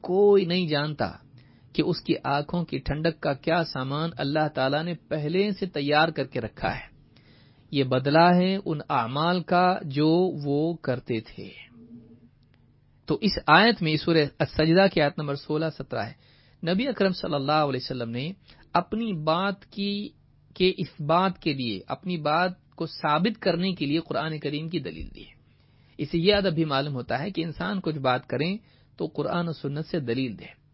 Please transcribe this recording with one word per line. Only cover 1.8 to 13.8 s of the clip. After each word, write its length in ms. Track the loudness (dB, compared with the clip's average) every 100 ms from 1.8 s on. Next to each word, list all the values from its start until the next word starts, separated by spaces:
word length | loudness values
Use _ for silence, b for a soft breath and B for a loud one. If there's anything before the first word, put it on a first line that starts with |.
اس 180 | 0 0
کی 140 | -2 -4
آنکھوں 400 | 0 -2 -2 -4
کی 140 | -4 -6
ٹھنڈک 420 | -4 -4 -6 -6
کا 120 | -4
کیا 320 | -4 -2 -2
سامان 460 | -2 -6 -6 -4 -6 -4
اللہ 300 | -4 -2 -2
تعالیٰ 300 | 0 -2 0
نے 100 | -4
پہلے 580 | -8 _ -6 -2 0 0
سے 140 | -2 -6
تیار 420 | -4 0 2 2
کر 180 | 0 -4
کے 140 | -4
رکھا 340 | -6 -4 -4
ہے، 180 | -4 -10 _ _ b b b b b b
یہ 140 | -2
بدلہ 500 | 0 0 4 6 6
ہے 220 | 6 4 0
ان 140 | -2 -6 -2
اعمال 540 | -2 0 -2 0 0
کا 360 | 0 2 4 2
جو 260 | -2 0 4 4 2 -2
وہ 300 | -2 0 0
کرتے 460 | -2 -4 -4 -2 -6
تھے۔ 280 | -6 -16 -16 -18 -20 -20 -20 -20 -20 -20 -20 _ _ _ _ _ _ _ -4
تو 120 | 0
اس 180 | 0 0 6
آیت 360 | 8 8 4